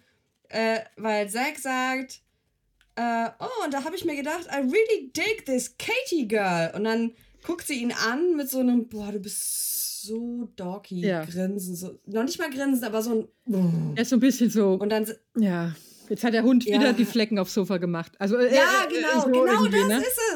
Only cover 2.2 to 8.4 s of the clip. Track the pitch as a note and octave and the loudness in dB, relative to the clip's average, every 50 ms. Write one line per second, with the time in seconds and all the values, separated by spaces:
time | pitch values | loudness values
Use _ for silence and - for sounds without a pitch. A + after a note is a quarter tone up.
2.2 | _ _ _ _ _ _ _ _ _ _ _ _ _ _ _ A3+ A#3 A#3 A#3 A3+ | _ _ _ _ _ _ _ _ _ _ _ _ _ _ _ -4 -4 -2 -2 -2
3.2 | A#3 A3+ - - F#4 A4 B4+ A4 F4+ D4+ C4+ C#4 B3+ D#4+ F4 F4+ - E4 D4 C#4 | -2 -4 -6 -8 -10 -8 -6 -4 -4 -4 -4 -4 -4 -6 -6 -4 -4 -4 -4 -4
4.2 | C4 D4+ D#4+ F4+ E4+ - - C#4+ C4+ B3+ D#4 A4 A4 A4 G#4+ F4+ C4+ B3+ - D#4 | -4 -4 -6 -6 -6 -6 -4 -2 -2 2 2 2 2 2 0 -2 -2 -6 -6 -4
5.2 | F4+ G#4+ A4 A4 - C4+ C4 B3 A#3+ - - - - - A4+ B4+ C5+ - F4+ D#4+ | -2 -2 -2 -4 -2 -2 -2 -2 -2 -4 -10 -10 -6 -4 -4 -4 -2 -2 -2 -2
6.2 | B3 G3 A3+ G#3+ G3+ F#3 F3 E3+ E3 D#3+ - F3+ G#3+ A3 A3+ A#3 A3+ A#3 - - | 0 0 0 0 0 0 0 0 -2 -2 -2 -4 -2 0 0 0 -2 -2 -4 -10
7.2 | _ _ _ _ - - F4 E4+ - - C#4+ A#3+ A#3+ A#3+ - - G3 A3+ B3 D4 | _ _ _ _ -8 -6 -6 -6 -6 -6 -6 -4 -4 -4 -2 -2 -2 -2 0 0
8.2 | F4 F4+ E4 D4 | 0 0 0 0